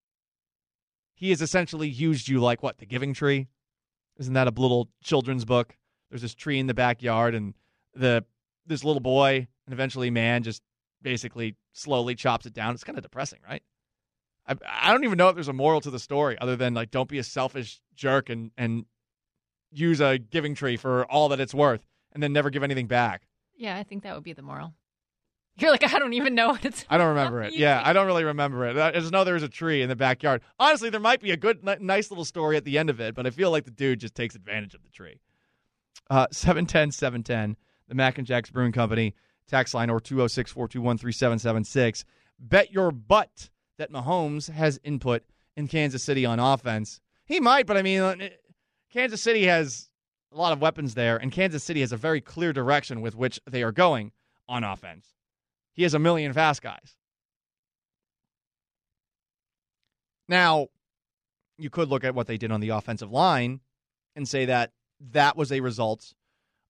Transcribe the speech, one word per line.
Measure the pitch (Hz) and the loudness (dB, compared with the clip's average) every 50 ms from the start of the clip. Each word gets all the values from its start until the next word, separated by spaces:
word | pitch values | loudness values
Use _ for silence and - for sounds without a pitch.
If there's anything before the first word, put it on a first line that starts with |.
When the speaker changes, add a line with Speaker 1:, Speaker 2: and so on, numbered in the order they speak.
| _ _ _ _ _ _ _ _ _ _ _ _ _ _ _ _ _ _ _ _ _ _ _ | _ _ _ _ _ _ _ _ _ _ _ _ _ _ _ _ _ _ _ _ _ _ _
Speaker 1:
He | - 185 190 | -4 0 0
has | 180 156 | 0 0
essentially | 160 - - 185 170 - 165 156 156 | 0 0 0 0 -2 -2 -4 -6 -6
used | 151 123 120 160 160 156 120 - | -6 -4 0 0 0 0 0 0
you | 135 135 127 | 0 0 2
like, | 120 123 120 - - | 2 2 2 0 -4
what, | 123 - - | -6 -8 -10
the | - | -10
Giving | 98 123 127 135 139 131 | -8 -6 -6 -4 -4 -4
Tree? | - 151 143 139 135 135 - _ _ _ _ _ _ _ _ _ _ _ _ _ | -2 0 0 0 0 -2 -6 _ _ _ _ _ _ _ _ _ _ _ _ _
Isn't | - 131 127 127 | -12 -6 -2 0
that | 131 127 | 2 2
a | 123 110 123 | 2 2 2
little | 131 127 123 120 117 - _ _ - | 2 2 2 2 0 -4 _ _ -4
children's | - 160 135 117 131 131 123 110 | 0 0 0 0 0 -4 -4 -2
book? | 113 123 120 120 - - _ _ _ _ _ _ _ | 2 2 2 2 0 -6 _ _ _ _ _ _ _
There's | 127 120 | -14 -12
this | 120 110 - | -12 -12 -12
tree | - - 151 139 135 | -10 -6 -4 -2 -2
in | 131 | -2
the | 131 117 | -2 0
backyard, | 123 123 123 120 - 123 117 113 113 117 120 117 | 0 0 0 0 -2 -2 0 0 2 2 0 0
and | 110 104 98 - _ _ _ _ _ _ _ - | -2 -6 -8 -12 _ _ _ _ _ _ _ -6
the, | 127 127 123 120 117 - _ _ _ _ _ _ _ _ | 0 2 2 2 2 0 _ _ _ _ _ _ _ _
this | 160 160 123 131 | -6 -6 -2 0
little | 151 151 135 | 0 0 2
boy | 120 131 131 139 139 135 135 131 123 - _ _ _ | 2 2 4 4 6 4 4 2 -2 -6 _ _ _
and | 135 127 | -10 -6
eventually | 123 135 131 - 131 123 123 | -6 -4 -4 -4 -2 -2 0
man | 120 117 113 117 120 120 113 | 0 2 2 2 2 0 -2
just | 117 107 - _ _ _ _ _ _ _ _ | -4 -8 -10 _ _ _ _ _ _ _ _
basically | - 131 127 110 - 113 - 120 113 110 98 _ _ _ | -6 -6 -6 -6 -6 -10 -8 -8 -8 -8 -8 _ _ _
slowly | _ - - 147 139 123 120 127 123 | _ -12 -4 -2 0 0 0 -2 -4
chops | - - 131 117 117 - | -2 0 0 0 -2 -4
it | 117 - | -8 -10
down. | 113 107 117 123 | -6 -4 -4 -4
It's | 107 - | -6 -10
kinda | - 302 - | -14 -12 -12
depressing, | - - - 127 143 - - - - | -14 -12 -10 -10 -10 -10 -12 -16 -16
right? | 101 139 143 - _ _ _ _ _ _ _ _ _ _ _ _ _ _ _ _ | -14 -14 -14 -16 _ _ _ _ _ _ _ _ _ _ _ _ _ _ _ _
I, | - 135 - - | -8 -8 -8 -8
I | - 101 113 127 185 | -8 -4 0 2 4
don't | 226 262 285 | 4 4 2
even | 226 190 | 2 4
know | 170 180 185 | 6 6 6
if | 175 | 4
there's | 175 151 | 2 -2
a | 139 135 | -6 -2
moral | 131 139 156 160 151 | 0 2 2 2 2
to | - 147 | 0 -4
the | 127 120 | -8 -10
story | - - 139 143 147 135 110 - | -8 -4 -2 0 0 0 -2 -4
other | 123 127 127 | -4 -4 -2
than, | 120 127 123 120 | -2 -2 -2 -2
like, | 117 113 107 | -4 -4 -4
don't | - 131 127 120 | -4 -4 -4 -4
be | 147 135 | -6 -8
a | 120 | -8
selfish | - - 139 131 131 - 143 135 107 - - _ _ _ | -6 -4 -4 -4 -4 -4 -8 -12 -12 -14 -20 _ _ _
jerk | - 139 135 135 139 123 - | -4 0 2 2 2 0 -2
and, | 117 113 113 113 - | -6 -10 -10 -10 -8
and | - 120 113 113 117 - _ _ _ _ _ _ _ _ _ _ _ _ _ _ _ _ _ | -4 -4 -2 -2 -4 -6 _ _ _ _ _ _ _ _ _ _ _ _ _ _ _ _ _
use | 151 147 165 170 165 139 | -6 0 2 2 4 4
a | 147 135 131 | 4 2 2
Giving | 127 113 107 - 165 151 147 143 | 0 -2 -4 -4 -4 -4 -4 -4
Tree | - 147 131 120 | -4 -4 -4 -4
for | 113 - 131 127 127 120 | -4 -2 0 0 0 0
all | - 131 147 151 143 | 2 2 2 2 2
that | 139 131 | 0 -2
it's | 135 - - | -4 -2 2
worth | 143 147 139 117 107 _ _ _ _ _ _ | 4 4 4 4 0 _ _ _ _ _ _
and | - 147 | -8 -6
then | 147 143 143 | -4 0 0
never | 147 139 143 | 0 0 0
give | 131 143 139 | -2 -2 -2
anything | 139 135 131 120 | -2 -2 -4 -2
back. | 107 123 123 120 107 92 90 _ _ _ _ _ _ _ | 0 0 2 2 0 -2 -6 _ _ _ _ _ _ _
Speaker 2:
Yeah, | 311 233 208 180 | -12 -10 -8 -8
I | 196 208 | -10 -10
think | - 196 202 - | -12 -14 -14 -12
that | 196 - | -12 -14
would | 147 147 | -14 -14
be | 170 156 | -16 -18
the | 143 | -18
moral. | 139 139 139 139 156 165 156 _ _ _ _ _ _ _ _ _ _ _ _ _ _ _ _ | -16 -16 -14 -14 -14 -14 -16 _ _ _ _ _ _ _ _ _ _ _ _ _ _ _ _
You're | - 311 320 | 2 4 4
like, | 277 - 294 254 285 | 6 6 4 2 2
"I | - | 2
don't | 285 247 240 | 0 0 0
even | 247 285 254 247 | 0 0 0 2
know | 233 233 233 | 2 2 2
what | 247 - - | 2 0 -4
it's | 269 - - - - | -6 -8 -8 -2 2
Speaker 1:
I | 151 | 4
don't | 170 175 160 | 4 4 4
remember | 151 143 135 123 117 120 | 4 2 0 0 -2 -4
Speaker 2:
about." | 107 104 - | -4 -4 0
Speaker 1:
it. | 160 | 2
Yeah, | 151 147 139 120 120 | 4 4 4 4 4
I | 147 175 | 4 4
don't | 190 196 | 4 4
really | 190 180 170 160 | 2 2 0 0
remember | 151 147 147 143 143 131 123 123 | 0 0 -2 -2 -2 -2 -2 -2
it. | 120 123 | -2 0
I | 147 156 165 | 2 2 2
just | 156 175 160 165 | 2 0 -2 0
know | 185 196 190 | 0 2 2
there's | 180 175 165 151 | 2 0 -2 -4
a | 123 | -6
tree | - - 165 165 151 139 127 | -8 -6 -4 -2 0 0 0
in | 127 | 0
the | 127 | 0
backyard. | 117 135 127 127 - 151 147 131 - - _ _ - | 0 0 0 0 0 0 0 0 0 -2 _ _ 2
Honestly, | - 302 302 214 226 233 | 4 4 4 2 0 -4
there | 202 214 | -4 0
might | 214 226 262 - | 2 2 2 2
be | 208 196 | 0 -2
a | 170 | -2
good, | 147 185 226 226 - 190 | 0 0 0 0 0 -2
ni-, | 196 196 - | -4 -4 -4
nice | 196 185 190 202 208 - | -2 0 0 0 0 -2
little | 202 170 156 | -6 -10 -10
story | - - 175 156 156 156 | -8 -4 -2 0 0 0
at | 151 - | 0 0
the | 147 139 | 0 0
end | 147 160 156 | 0 0 0
of | 127 113 | -2 -2
it, | 117 110 113 | -4 -8 -6
but | 127 123 | -6 -6
I | 127 | -6
feel | 120 147 190 180 | -2 0 0 2
like | 160 151 - | 2 0 -2
the | 127 | -4
dude | 113 - 139 131 127 104 | -6 -2 -2 0 0 -2
just | 117 110 - | -4 -8 -8
takes | - 120 110 - | -6 -6 -6 -8
advantage | 104 92 104 104 107 104 98 - | -10 -12 -8 -8 -8 -8 -10 -16
of | - | -20
the | _ _ | _ _
tree. | _ - 92 78 - _ _ _ _ _ _ _ _ _ _ _ _ _ _ _ - - _ - | _ -20 -20 -20 -20 _ _ _ _ _ _ _ _ _ _ _ _ _ _ _ -20 -16 _ 0
Uh, | 135 135 131 - | 2 2 2 2
seven | - - - - - 156 175 | 0 0 2 2 2 2 2
ten, | - - 160 151 147 | 2 2 2 2 2
seven | - - 139 127 120 117 | 0 -4 -4 -4 -4 -6
ten, | 110 - 120 110 107 104 101 - _ _ _ _ _ | -6 -4 -4 -2 -2 -4 -6 -8 _ _ _ _ _
the | - 123 | -2 0
Mac | 131 131 131 - | 2 2 2 2
and | 143 123 | 0 -2
Jack's | 117 123 120 117 - | -2 -2 -2 -2 -2
Brewing | - 127 123 120 | -2 0 0 2
Company, | 107 127 117 104 110 113 113 104 - _ _ _ _ _ _ | 2 2 0 0 2 0 0 -2 -4 _ _ _ _ _ _
tax | - 143 131 123 - - | -2 0 0 0 0 -2
line, | 117 117 117 | -2 -2 0
or | 113 113 | -2 -2
two | - - 135 131 123 | -4 -2 0 0 0
oh | |
six, | 113 - 131 120 - | 0 0 -2 -6 -6
four | - 127 120 | -6 -8 -8
two | 110 - 123 | -6 -6 -4
one, | 120 120 120 | -2 0 -2
three | 113 120 120 | -2 -2 -6
seven | 110 - 135 120 117 | -2 0 2 2 2
seven | 110 - 117 110 113 107 | 0 0 0 0 0 -2
six. | - - 135 123 113 - - - _ _ _ _ _ _ _ | 0 2 2 2 2 0 -4 -10 _ _ _ _ _ _ _
Bet | 127 113 180 196 202 - | 0 4 4 4 4 4
your | 196 190 185 170 | 2 0 0 0
butt | 143 117 107 107 196 214 185 - _ - - - _ _ _ _ _ | 0 -2 2 4 4 4 4 0 _ -20 -20 -20 _ _ _ _ _
that | - 151 - | -12 -10 -10
Mahomes | - 131 123 151 180 180 160 147 147 151 143 165 | -8 -6 -4 -2 0 0 0 -2 -4 -6 -8 -8
has | 156 151 160 151 135 139 - | -4 0 0 0 0 -2 -4
input | 147 147 120 - 127 120 117 - _ _ _ _ _ _ | -6 -6 -4 0 0 -2 -2 -2 _ _ _ _ _ _
in | 151 147 | -8 -6
Kansas | 131 165 160 147 139 127 123 - | -4 -2 0 0 0 -2 -4 -2
City | 147 139 135 123 | -2 0 2 2
on | 120 117 117 | 2 2 2
offense. | 127 135 139 120 - 120 110 107 107 - - - _ _ _ _ _ | 4 4 2 2 0 -2 -4 -4 -6 -8 -12 -18 _ _ _ _ _
He | - 302 359 | -4 0 2
might, | 254 240 269 285 240 | 4 6 6 4 4
but | 185 208 | 2 2
I | 196 190 | 2 2
mean, | 190 190 190 | 2 2 2
uh, | 190 190 185 185 196 185 - _ _ _ _ _ _ _ _ _ _ _ | 2 0 -2 -4 -8 -14 -16 _ _ _ _ _ _ _ _ _ _ _
Kansas | - 247 262 240 214 175 | -4 -4 -2 -2 -4 -2
City | - 233 226 220 190 | 0 2 2 4 4
has | 180 175 165 156 135 113 - - _ _ _ _ _ _ _ _ _ | 4 4 4 2 0 -6 -12 -16 _ _ _ _ _ _ _ _ _
a | 147 | -4
lot | 156 175 170 | -2 0 0
of | 156 139 | 0 2
weapons | 151 160 - 160 147 127 110 | 0 0 0 0 -4 -4 -2
there, | 123 117 117 117 | 0 0 2 2
and | 113 127 131 | 0 -2 -4
Kansas | - 180 190 185 156 139 - | -2 0 -2 0 -2 -4 -6
City | - 165 147 | -4 -2 -2
has | 131 110 | -2 -2
a | 120 | -4
very | 107 131 160 160 135 | -2 -2 -2 -2 -2
clear | - - - 160 175 165 135 | -4 -6 -6 -4 -2 -2 -2
direction | 139 120 131 147 143 - - 127 113 | 0 0 2 2 2 0 -2 -8 -8
with | 110 113 107 | -8 -8 -6
which | 110 127 123 - - - | -4 -4 -4 -4 -8 -12
they | 135 127 123 | -8 -4 -4
are | 117 113 | -2 0
going | 104 170 180 170 143 113 104 107 - _ _ _ _ _ _ - | 2 4 4 4 4 0 -4 -10 -14 _ _ _ _ _ _ -8
on | 123 120 113 | -6 -6 -6
offense. | 101 95 - - 87 80 85 _ _ _ _ _ _ _ _ _ _ _ _ _ _ _ | -6 -8 -10 -12 -16 -20 -20 _ _ _ _ _ _ _ _ _ _ _ _ _ _ _
He | 165 175 | 0 0
has | 170 147 | 2 2
a | 151 | 2
million | 156 170 170 160 151 143 123 | 2 2 2 2 0 -2 0
fast | 156 160 156 139 - | 2 2 2 2 0
guys. | - 113 - - - _ _ _ _ _ _ _ _ _ _ _ _ _ _ _ _ _ _ _ _ _ _ _ _ _ _ _ _ _ _ _ _ _ _ _ _ _ _ _ _ _ _ _ _ _ _ _ _ _ _ _ _ _ _ _ _ _ _ _ _ _ _ _ _ _ _ _ _ | -6 -14 -14 -16 -18 _ _ _ _ _ _ _ _ _ _ _ _ _ _ _ _ _ _ _ _ _ _ _ _ _ _ _ _ _ _ _ _ _ _ _ _ _ _ _ _ _ _ _ _ _ _ _ _ _ _ _ _ _ _ _ _ _ _ _ _ _ _ _ _ _ _ _ _
Now, | - 180 180 180 165 160 151 135 - _ _ _ _ _ _ _ _ _ _ _ _ _ _ _ _ _ | 0 2 4 4 4 4 2 0 -4 _ _ _ _ _ _ _ _ _ _ _ _ _ _ _ _ _
you | - 151 131 | -14 -12 -6
could | - 170 165 135 | -2 -2 0 0
look | 139 127 131 | 0 0 0
at | 127 127 | -2 -2
what | 127 113 | -2 -4
they | - 113 | -4 -4
did | 101 117 110 | -6 -4 -2
on | 113 104 | -2 -2
the | 107 110 | -2 -2
offensive | 110 107 - - 113 - 110 98 | -4 -4 -4 -6 -8 -8 -8 -4
line | 113 143 180 185 156 127 120 123 131 135 _ _ _ _ _ _ _ _ _ _ - | 0 2 4 4 4 2 0 -2 -4 -8 _ _ _ _ _ _ _ _ _ _ -12
and | 147 139 | -10 -8
say | - - 135 131 | -4 -2 -2 0
that | 123 127 120 117 - _ _ _ _ _ _ 143 123 | 2 2 2 0 -2 _ _ _ _ _ _ -14 -2
that | 123 147 143 143 147 | 2 4 4 4 4
was | 156 147 135 | 2 -2 -2
a | 139 135 | -2 -2
result | 127 127 110 117 113 107 113 - - - - _ _ _ _ _ _ _ _ _ _ _ | -2 -4 -4 -2 -2 -2 -4 -6 -10 -18 -20 _ _ _ _ _ _ _ _ _ _ _